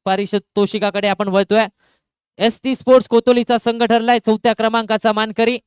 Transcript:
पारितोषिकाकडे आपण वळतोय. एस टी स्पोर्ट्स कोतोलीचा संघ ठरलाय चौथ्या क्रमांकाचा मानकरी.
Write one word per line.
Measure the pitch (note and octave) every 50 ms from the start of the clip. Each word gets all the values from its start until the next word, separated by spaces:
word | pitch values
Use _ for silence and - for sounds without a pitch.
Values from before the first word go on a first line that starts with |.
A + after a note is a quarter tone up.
| -
पारितोषिकाकडे | F#3+ F#3+ G3 G3+ - G#3+ G3 - _ - G#3 G3+ - - G3+ G#3 G3+ F#3 G3+ G3+ G3+
आपण | F#3+ - G#3 G3
वळतोय. | F#3 G3 G3 - G#3 A3 G#3+ - _ _ _ _ _ _ _ _ _ _ _ _ _ -
एस | G3+ A#3 A3+ -
टी | - C4 B3+
स्पोर्ट्स | - - B3 B3+ B3+ - -
कोतोलीचा | A#3 A#3 - B3 B3 A#3+ A#3 - A#3+ A3
संघ | - A#3+ A3+ A#3
ठरलाय | A#3 A3 A#3 A#3 A3+ A#3+ A#3+ A3+
चौथ्या | - A3 A3 G#3 - A#3 G#3+
क्रमांकाचा | - A3 A3 A3+ A3+ A3 G#3+ A3 G#3 - A3
मानकरी. | G#3+ G#3+ A3 A3 G3+ A3+ A3+ A3+ B3+ - _